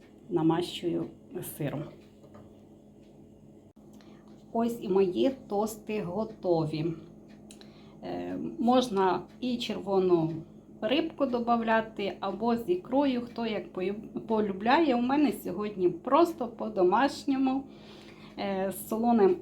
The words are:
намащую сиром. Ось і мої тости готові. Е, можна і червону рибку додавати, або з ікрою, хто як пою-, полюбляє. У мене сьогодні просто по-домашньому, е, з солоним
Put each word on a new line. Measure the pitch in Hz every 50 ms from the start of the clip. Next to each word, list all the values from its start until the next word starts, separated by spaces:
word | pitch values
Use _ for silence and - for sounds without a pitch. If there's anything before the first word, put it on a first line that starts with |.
| - - - - - -
намащую | - 170 160 160 165 170 175 - - - - 170 165 170 165 - - - - - - 185 - - - -
сиром. | 156 139 - 143 156 - - - - - - - - - - - - - - - - - - - - - - - - - - - - - - - - - - - - - _ - - - - - - - - - - - - - - - -
Ось | 233 233 233 233 -
і | - 196
мої | 185 190 196 180 175 208 233 269 262 - - -
тости | 208 202 214 220 - - - - 214 214
готові. | 180 175 175 202 226 220 - - - 185 175 165 160 151 160 156 156 170 165 - - - - - - - - - - - - - - - - - - - - - -
Е, | 180 - 87 87 180 185 - - - - -
можна | 269 226 247 254 247 - 190 196 190 185 180 185 - - - -
і | - 254 247 240
червону | - - - 180 180 196 196 190 185 180 175 165 160 156 160 151 - - - - - - - -
рибку | - 214 262 311 339 330 - - 285
додавати, | 254 240 240 233 233 240 233 226 226 226 220 220 220 - - 202 196 - -
або | - 196 196 202 220 233 233
з | 233 233 170
ікрою, | 180 180 - - - 269 294 277 254 240
хто | 233 - - - 233
як | 220 214 196 180 - -
пою-, | 185 185 185 202 220 - - - - - -
полюбляє. | 226 214 208 202 196 190 202 233 262 320 339 294 247
У | 240
мене | 240 247 269 294 302 247 196 - -
сьогодні | 185 180 185 208 208 208 190 185 175
просто | 160 165 - - 262 302 349 339 330 - 254 220
по-домашньому, | 214 - 220 220 214 208 180 180 190 220 269 277 285 - - - 269 262 269 262 262 277 - - - - - - - - - - - - - - - -
е, | 202 202 196 190 190 190
з | 185 - - -
солоним | 220 220 226 240 240 226 196 185 - -